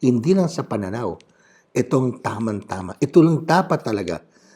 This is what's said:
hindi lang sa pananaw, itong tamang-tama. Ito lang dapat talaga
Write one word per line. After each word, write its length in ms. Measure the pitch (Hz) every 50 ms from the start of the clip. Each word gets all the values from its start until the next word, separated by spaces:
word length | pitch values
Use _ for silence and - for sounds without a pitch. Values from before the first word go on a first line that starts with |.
| 135
hindi 320 | 127 123 117 117 170 190
lang 160 | 196 175 156
sa 160 | - - - -
pananaw, 480 | 117 107 98 92 104 120 120 90 82 - - _ _ _ _ _ _ _ _ _
itong 480 | - 139 - - 151 131 131 123 113 -
tamang-tama. 760 | - - 104 110 117 113 104 98 - - 95 95 92 90 - -
Ito 200 | 143 139 - 180
lang 240 | 156 165 160 - 160
dapat 340 | - 160 185 185 - 160 143
talaga 400 | - 131 107 101 95 87 80 78 - _ _ _ _ _ _